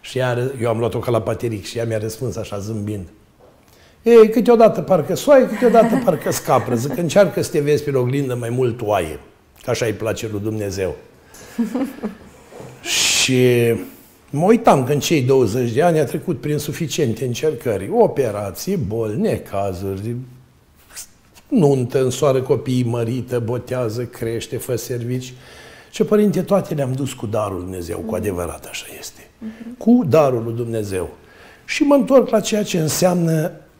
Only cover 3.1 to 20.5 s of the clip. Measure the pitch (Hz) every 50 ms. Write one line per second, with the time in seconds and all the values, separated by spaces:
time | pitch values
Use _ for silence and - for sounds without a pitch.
3.1 | - - _ _ _ _ - - _ _ _ _ _ _ - _ _ _ _ 233
4.1 | 233 233 220 220 220 254 208 240 240 226 233 208 - - 156 - 190 175 143 -
5.1 | 180 - - - 294 262 233 180 214 208 247 240 208 233 220 226 214 277 240 208
6.1 | 160 147 - 196 165 - - - 143 123 104 120 123 117 120 143 - - 175 156
7.1 | - 202 202 170 - 185 151 - - 160 143 147 151 139 - 147 139 127 123 123
8.1 | 131 143 143 131 123 120 120 117 117 127 131 120 107 - 120 104 104 98 87 78
9.1 | 78 - - - _ _ _ _ _ - - - 120 - 123 113 107 95 110 113
10.1 | 101 - - 110 104 101 101 110 107 110 104 101 90 95 95 90 76 - - -
11.1 | _ _ _ _ - - - - - - 233 190 - 262 285 - - - - 202
12.1 | - - - - - - - - - - - - - - - - - - - -
13.1 | - - - - 131 127 123 123 123 120 120 117 117 110 - - - - - -
14.1 | _ _ _ _ - 139 170 190 233 226 226 254 202 143 127 120 147 143 - -
15.1 | 170 151 127 123 135 135 127 104 104 131 123 120 110 120 160 175 165 156 147 120
16.1 | - 165 - - 165 120 - 151 147 143 - - 147 - 170 151 - - 156 120
17.1 | 107 - 135 127 120 - - 156 151 120 - 127 107 95 95 110 180 240 220 175
18.1 | - - 131 113 101 101 104 98 90 - - 180 196 185 123 92 107 113 113 107
19.1 | 104 117 214 208 135 90 - - - 98 98 101 92 90 95 98 98 95 101 117
20.1 | 120 123 131 127 - - - _